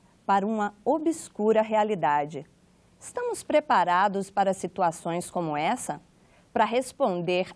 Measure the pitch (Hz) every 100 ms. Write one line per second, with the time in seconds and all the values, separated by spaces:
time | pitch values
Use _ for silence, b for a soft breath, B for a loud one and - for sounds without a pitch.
0 | b b - 196 202 220 208 - 233 311
1 | 320 311 - - 214 220 220 214 214 196
2 | 156 147 147 151 - _ _ _ _ _
3 | - - 494 403 - 302 302 220 170 175
4 | 208 196 190 - 196 190 180 - 175 165
5 | 170 170 - 180 165 147 165 247 - 147
6 | - b b b b - 214 240 262 -
7 | 247 175 175 180 185